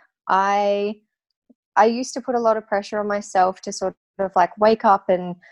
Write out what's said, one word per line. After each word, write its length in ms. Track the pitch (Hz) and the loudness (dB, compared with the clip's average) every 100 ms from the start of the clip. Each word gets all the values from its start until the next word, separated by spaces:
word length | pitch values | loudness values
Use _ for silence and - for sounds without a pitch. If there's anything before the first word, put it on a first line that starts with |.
| _ _ - | _ _ -2
I, 640 | 185 196 202 202 202 208 214 _ _ _ _ _ _ _ - | 0 0 0 0 0 -4 -8 _ _ _ _ _ _ _ 2
I 100 | 214 | 2
used 280 | 233 254 | 2 -6
to 80 | 277 | -8
put 140 | 240 240 | -4 -2
a 40 | |
lot 160 | 233 220 | 0 0
of 100 | 214 | -2
pressure 320 | 202 202 214 | -6 -4 -6
on 80 | 208 | -4
myself 540 | 202 208 196 185 190 | -6 -4 0 0 0
to 100 | - | -10
sort 240 | 202 190 - _ - | -6 -8 -8 _ -6
of, 120 | 190 190 | -2 0
like, 200 | 175 - | 0 2
wake 260 | 214 226 | 2 4
up 240 | 226 196 - | 4 2 2
and, 280 | 185 180 175 _ | -2 -2 -10 _